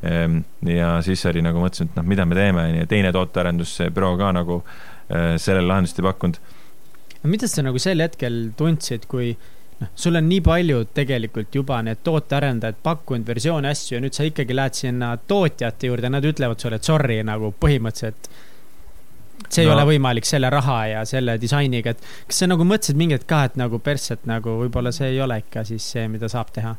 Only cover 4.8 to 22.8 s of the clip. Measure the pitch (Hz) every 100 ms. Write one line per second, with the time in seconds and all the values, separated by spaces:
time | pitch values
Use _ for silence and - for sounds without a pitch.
4.8 | - - - 85 85 82 - 95 87 95
5.8 | 87 - 92 92 170 160 - - - -
6.8 | - - - - 147 214 226 - 135 127
7.8 | 185 180 165 - 123 117 113 110 156 156
8.8 | - 120 - 127 120 113 - - - -
9.8 | - - 175 170 160 190 165 165 175 131
10.8 | 110 - 135 127 110 - 104 139 135 123
11.8 | 113 110 - 160 - 139 139 120 113 104
12.8 | 156 165 - 123 113 117 131 165 139 147
13.8 | - 120 131 - 151 151 123 131 135 -
14.8 | 131 123 120 117 - 202 175 - 117 -
15.8 | 127 120 120 139 143 156 123 113 120 110
16.8 | - 156 139 110 110 107 107 101 151 139
17.8 | 113 - 113 - - - - - - -
18.8 | - - - - - - - - 160 151
19.8 | 143 151 131 117 - 151 127 143 131 123
20.8 | 110 107 110 131 123 113 117 143 143 123
21.8 | 113 113 - - - - 180 180 175 214